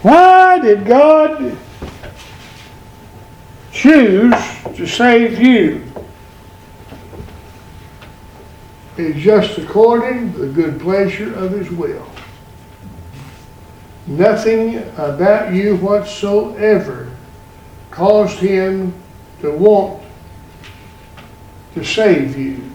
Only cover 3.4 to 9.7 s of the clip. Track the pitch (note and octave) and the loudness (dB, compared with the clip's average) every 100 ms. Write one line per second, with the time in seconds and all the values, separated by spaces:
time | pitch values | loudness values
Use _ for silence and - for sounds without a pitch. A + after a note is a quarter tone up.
3.4 | - - - - C4 D#4 A3+ F#3+ A#3+ A3+ | -20 -20 -16 2 6 6 6 4 4 2
4.4 | - - - - F3 - B3 A#3 A#3 F3+ | -2 -14 -16 -10 -10 0 2 4 2 2
5.4 | B3 A#3 D#3+ - - - - - - - | 4 4 2 -4 -12 -16 -18 -20 -20 -20
6.4 | - - - - - - - - - - | -20 -20 -20 -20 -20 -20 -20 -20 -20 -20
7.4 | - - - - - - - - - - | -20 -20 -20 -20 -20 -20 -20 -20 -20 -20
8.4 | - - - - - - D#3+ D3 F3+ G#3+ | -20 -20 -20 -20 -18 -8 -8 0 2 2
9.4 | - - - | 0 -6 -4